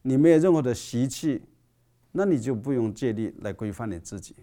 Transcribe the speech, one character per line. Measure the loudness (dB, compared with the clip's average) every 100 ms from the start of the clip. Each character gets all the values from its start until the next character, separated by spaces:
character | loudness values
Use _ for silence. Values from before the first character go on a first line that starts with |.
你 | 2
没 | 4 6
有 | 6
任 | 6
何 | 4
的 | 2
习 | -4 -4 -2 -2
气， | -2 -4 -4 -10 _ _ _ _ _ _
那 | -2
你 | 0 0
就 | 0
不 | -4 -2
用 | -2 -2
戒 | -2 -4
律 | -2 -6 -6
来 | -10
规 | -6 -8
范 | -6 -8
你 | -8
自 | -10 -14
己。 | -14 -20